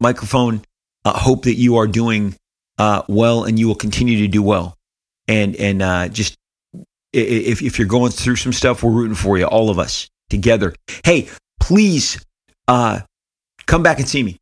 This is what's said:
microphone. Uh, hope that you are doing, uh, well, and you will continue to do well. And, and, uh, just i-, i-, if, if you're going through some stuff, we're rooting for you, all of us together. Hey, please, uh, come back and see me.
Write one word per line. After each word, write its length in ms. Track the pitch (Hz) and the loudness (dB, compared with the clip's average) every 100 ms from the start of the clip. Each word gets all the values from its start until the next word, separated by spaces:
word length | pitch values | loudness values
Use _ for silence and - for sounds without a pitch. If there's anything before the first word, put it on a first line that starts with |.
microphone. 600 | 120 123 107 131 120 110 - _ _ _ 107 | 0 0 -2 0 0 -4 -10 _ _ _ -4
Uh, 120 | - | 0
hope 260 | 131 127 | 2 2
that 100 | 127 | 0
you 240 | 117 123 117 | 2 4 4
are 100 | 107 | 2
doing, 480 | 104 117 107 104 95 _ _ _ - | 0 0 0 -2 -8 _ _ _ -2
uh, 260 | 107 101 - | 0 0 0
well, 380 | 104 117 117 113 | 0 2 0 0
and 120 | 110 | 0
you 100 | 113 | 0
will 80 | 104 | -2
continue 420 | 107 - 123 110 | -4 -2 0 2
to 80 | 104 | 2
do 160 | 104 | 2
well. 320 | 101 98 87 - _ _ _ _ - | 2 0 -2 -12 _ _ _ _ -2
And, 280 | 110 101 - | -2 -2 -2
and, 260 | 101 98 | -2 0
uh, 280 | 95 90 90 | 0 -2 -4
just 260 | 110 104 - _ _ _ - | -6 -6 -8 _ _ _ -20
i-, 40 | - _ _ | -20 _ _
i-, 80 | 123 | -2
if, 400 | 104 113 110 113 | 0 -2 -2 -2
if 180 | 139 - | -2 0
you're 80 | 101 | 0
going 240 | 120 123 | 2 0
through 240 | - 123 123 | 0 -2 -2
some 160 | 131 | -4
stuff, 320 | 120 127 120 | -2 0 0
we're 80 | 120 | 0
rooting 240 | 113 113 98 | 0 0 -2
for 220 | 98 95 | 0 2
you, 80 | 90 | 2
all 240 | 110 110 | 2 2
of 100 | 87 | 0
us 300 | 69 - - _ - | -4 -6 -12 _ -6
together. 460 | 104 117 113 92 - - - 165 | -2 2 2 0 -6 -16 -4 0
Hey, 240 | 165 - - _ - | 0 -2 -12 _ -4
please, 600 | - 196 208 156 - - - _ _ _ - | 2 2 2 0 -2 -6 -14 _ _ _ 0
uh, 320 | 123 117 104 - _ _ _ _ _ - | 2 2 -2 -8 _ _ _ _ _ 0
come 180 | 165 | 2
back 160 | 170 143 | 2 2
and 80 | 127 | -2
see 160 | 143 | -2
me. 140 | 110 90 | -4 -6